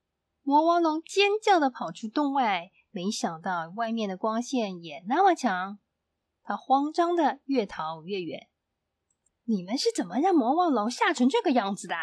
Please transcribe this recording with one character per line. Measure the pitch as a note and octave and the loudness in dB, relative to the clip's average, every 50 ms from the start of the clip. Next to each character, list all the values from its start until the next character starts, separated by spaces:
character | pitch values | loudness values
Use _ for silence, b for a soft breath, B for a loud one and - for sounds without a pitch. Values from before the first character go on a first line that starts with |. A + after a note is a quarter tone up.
| _ _ _ _ _ _ _ _ _ | _ _ _ _ _ _ _ _ _
魔 | C#4 C#4 D4+ D#4+ | 2 4 4 4
王 | E4 E4+ F4 E4+ | 4 4 4 2
龙 | D#4+ D#4 D#4+ - | 2 0 -2 -6
尖 | - - G4 G4+ G4+ G4+ G#4+ | -2 0 2 2 2 2 2
叫 | - A4 G4 E4+ | 4 4 4 4
地 | D4 C4+ | 4 2
跑 | B3 - G3+ D#3+ - | 0 -4 -8 -10 -8
出 | - - G#3+ | -10 -12 -6
洞 | - D4 D4 C#4 C#4 | -2 -2 -2 0 0
外， | C#4 B3 G#3+ G3 F3 E3+ G3 _ _ _ _ | 0 0 2 0 -2 -4 -8 _ _ _ _
没 | - F#3+ F3 G3+ | -10 -6 -6 -4
想 | A3+ - - F#3 E3 D#3+ F3 | -4 -4 -4 -6 -6 -6 -6
到 | G3 F3+ E3+ D#3+ E3 F#3 | -4 -4 -4 -4 -6 -6
外 | A3 A#3 A3+ A3+ | -6 -6 -4 -2
面 | A3+ G#3+ G3 | -4 -4 -4
的 | F#3 | -4
光 | F#3 - A3 A3 A3+ A#3+ | -4 -4 -2 -2 -4 -4
线 | - C4+ B3 A3 G3 F#3 F3 E3+ | -2 -2 -2 -2 -2 -6 -10 -12
也 | D#3+ C#3+ - F3+ | -14 -14 -12 -6
那 | G3 C4 E4+ G4 | -2 0 4 4
么 | F#4+ E4+ | 4 4
强， | - - A3+ F#3 F3+ F#3 G3 G#3 - _ _ _ _ _ _ _ _ _ _ _ _ _ | 4 0 -2 -2 -2 -4 -8 -10 -14 _ _ _ _ _ _ _ _ _ _ _ _ _
他 | - G#3 | -8 -8
慌 | G3 - - B3+ C#4 C#4+ D4+ | -8 0 2 2 2 2 0
张 | D#4 - E4+ E4+ F4 | 0 0 0 2 2
地 | E4+ D4+ B3+ C4 - _ | 2 2 0 0 -4 _
越 | C4 C#4 B3 G3+ | -2 -2 -2 -2
逃 | F#3+ - - D#3+ D#3+ E3 D#3+ D#3 | -2 -6 -8 -8 -6 -8 -10 -10
越 | F3 G3+ F#3+ F3 | -8 -6 -6 -6
远。 | D#3 - - - _ _ _ _ _ _ _ _ _ _ _ _ _ _ _ _ _ _ _ _ A#3 | -6 -10 -12 -14 _ _ _ _ _ _ _ _ _ _ _ _ _ _ _ _ _ _ _ _ -2
“你 | A3 F#3+ F3 | -2 -2 -2
们 | F#3 A3+ | -4 -4
是 | C#4+ - A#4 - | 0 0 0 0
怎 | - A#3+ | -2 -4
么 | E3+ F3 A#3+ | -2 -2 0
让 | D#4+ G4 F#4+ | 2 4 4
魔 | D4+ A3 A#3 C#4+ | 4 4 4 2
王 | E4+ F4+ E4+ | 2 2 2
龙 | C4+ A3 G#3 A#3 | 2 2 0 -2
吓 | A#3+ - A#4 G4 E4 | -2 0 0 0 2
成 | - B3+ C4 | 2 2 4
这 | G#4+ A#4 A4+ | 4 2 2
个 | E4+ C4 | 2 2
样 | B3 G3+ G3 G3+ | 2 0 0 -4
子 | - - F3+ | -8 -8 -8
的？” | F3+ E3 | -6 -6